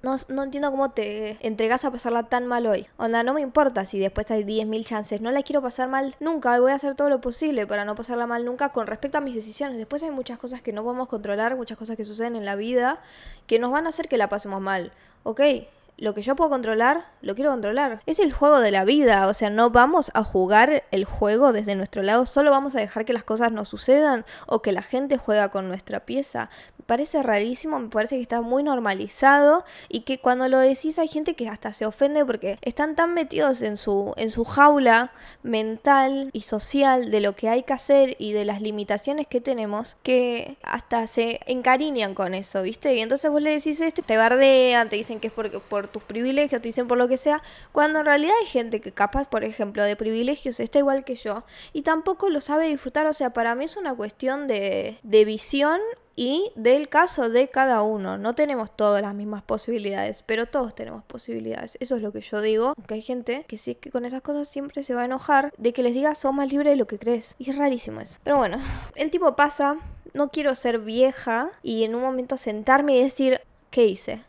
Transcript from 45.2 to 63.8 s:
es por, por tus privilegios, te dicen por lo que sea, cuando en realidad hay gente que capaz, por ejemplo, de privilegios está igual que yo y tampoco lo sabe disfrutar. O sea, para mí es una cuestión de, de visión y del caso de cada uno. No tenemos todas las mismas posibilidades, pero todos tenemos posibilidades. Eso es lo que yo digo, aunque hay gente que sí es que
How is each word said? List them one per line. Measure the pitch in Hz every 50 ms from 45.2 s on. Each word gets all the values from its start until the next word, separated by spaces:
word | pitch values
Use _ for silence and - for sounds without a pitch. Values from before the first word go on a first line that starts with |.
| -
es | 220
por, | - - 220 208 - 196
por | - - 208 202 196 202
tus | - 214
privilegios, | - _ 214 226 240 254 269 285 294 277 277 240
te | 233 233
dicen | 226 - 247
por | 240 247 247
lo | 247 247
que | 262
sea, | 254 - 302 294 302 - - - - - -
cuando | _ 302 294 302 311 311
en | 302
realidad | 302 285 294 302 330 415 466
hay | 427
gente | - - 226 202 233 226 214
que | - 202
capaz, | - - 202 208 - 269 277
por | - - 220
ejemplo, | 214 220 220 - 214 202 208 208
de | 208 208 208
privilegios | - 220 214 220 226 240 254 294 - - 269 240 -
está | 233 226 - 285
igual | 285 277 269 269
que | 262 277 254
yo | 233 - 220 202 220 - _ - - - -
y | _ 311
tampoco | 285 320 320 320 320 381 381 - 392 403
lo | 320 294
sabe | 269 - 294 311 320 320
disfrutar. | 302 269 - 262 - 294 311
O | 311 302
sea, | - 285 247
para | 240 240 226 233 233
mí | 247 285
es | 320 - 415
una | 381 302 262
cuestión | 233 208 214 - _ - 262 262 285 294 262
de, | 226 202 196 196 196 196 196 214 220 -
de | _ 220 202 214 214
visión | 214 214 214 - - - 277 285 294 320 359 427 453 466 _ _ _ _
y | - 247 247 277 330 392 - -
del | - 220 240 254 285 302 277
caso | - 294 339 370 - - 254 226
de | 226 240 277 262
cada | - 269 269 269 247 220
uno. | 208 214 220 208 190 185 190 196
No | 196 220 247
tenemos | - 302 294 277 247 220 208 _
todas | - 214 208 208 202
las | 208 202 202
mismas | 202 208 214 214 202
posibilidades, | - - 226 214 - - 240 226 208 202 196 196 196 214 208 - _
pero | - 220 220 233
todos | 233 - 285 254 226 -
tenemos | - - 226 - 220 208
posibilidades. | _ - 240 - - 233 - 220 226 - - - 233 - -
Eso | 254 247 262
es | 233
lo | 214 208
que | 202 214
yo | 208 - - 208
digo, | 208 220 220 214 226 262 302
aunque | - 202 - 214
hay | 220
gente | 220 - 254 247 233 - 240 277 320 _
que | -
sí | 214 - 247
es | 240
que | _